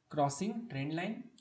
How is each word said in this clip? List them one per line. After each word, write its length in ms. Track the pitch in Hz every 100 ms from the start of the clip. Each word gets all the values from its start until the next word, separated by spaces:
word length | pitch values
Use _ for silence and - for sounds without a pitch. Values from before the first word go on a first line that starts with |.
| -
crossing 440 | 147 139 - 202 226 -
trend 240 | 135 143
line, 200 | 160 202 226 - -